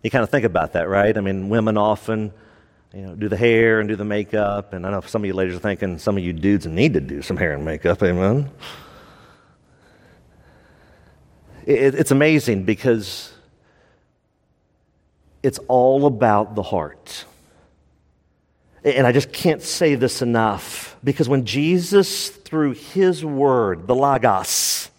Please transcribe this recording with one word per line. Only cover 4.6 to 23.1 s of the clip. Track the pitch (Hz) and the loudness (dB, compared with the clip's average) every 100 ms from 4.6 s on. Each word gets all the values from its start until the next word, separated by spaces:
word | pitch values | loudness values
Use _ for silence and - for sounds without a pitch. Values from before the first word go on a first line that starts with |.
| 98 | -8
and | 92 92 | -10 -6
I | |
know | 101 | -8
some | - 110 | -6 -6
of | 101 | -4
you | |
ladies | 92 92 90 | -2 -2 -2
are | |
thinking | 104 95 98 85 | -4 -4 -4 -4
some | - 98 | -2 -2
of | |
you | 87 | -4
dudes | 80 95 101 82 | -2 2 2 0
need | 80 151 | 0 2
to | 87 | 2
do | 67 71 | -4 -10
some | - 85 | -8 -4
hair | 85 | -2
and | 71 78 | -2 -6
makeup, | 78 87 85 | -2 0 2
amen? | 95 87 95 123 139 - - - - - - - - _ _ _ _ _ _ _ _ _ _ _ _ _ _ _ _ _ _ _ _ _ _ - - | 0 2 2 0 -2 -10 -20 -20 -20 -20 -20 -20 -20 _ _ _ _ _ _ _ _ _ _ _ _ _ _ _ _ _ _ _ _ _ _ -12 0
It, | 131 135 131 | 2 2 2
it's | 156 | 2
amazing | 135 151 156 123 101 | 4 4 4 2 0
because | 92 104 127 113 95 - - - _ _ _ _ _ _ _ _ _ _ _ _ _ _ _ _ _ _ _ _ | 0 0 2 0 -2 -14 -16 -20 _ _ _ _ _ _ _ _ _ _ _ _ _ _ _ _ _ _ _ _
it's | 135 - - | -4 -4 0
all | 127 127 135 143 | 4 4 4 2
about | 113 117 104 104 107 | 2 2 4 0 -6
the | |
heart. | 98 98 76 - - - - _ _ _ _ _ _ _ _ _ _ _ _ _ _ _ 147 | -4 -4 -4 -12 -18 -18 -18 _ _ _ _ _ _ _ _ _ _ _ _ _ _ _ -2
And | 131 127 | 2 4
I | |
just | 123 135 | 4 0
can't | - 180 156 | -2 -2 -2
say | - - 165 139 | -4 0 2 2
this | 123 - | 0 -2
enough, | 120 117 110 98 - - - - | 0 2 2 0 -8 -14 -14 -6
because | 135 135 131 | -4 -2 0
when | 135 117 | 0 0
Jesus, | 123 156 180 175 196 190 - - | -2 2 0 4 2 4 -4 -8
through | - - 160 147 | -12 -6 0 0
his | 120 - 190 185 | -2 -6 0 2